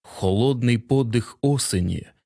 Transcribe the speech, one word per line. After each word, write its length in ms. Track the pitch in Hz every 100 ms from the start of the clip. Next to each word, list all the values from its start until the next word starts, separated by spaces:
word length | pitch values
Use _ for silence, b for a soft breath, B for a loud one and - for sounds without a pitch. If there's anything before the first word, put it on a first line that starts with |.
Холодний 760 | - - 95 98 127 127 123 117
подих 600 | - 135 123 117 - -
осені 640 | 143 143 - 98 90 87 - _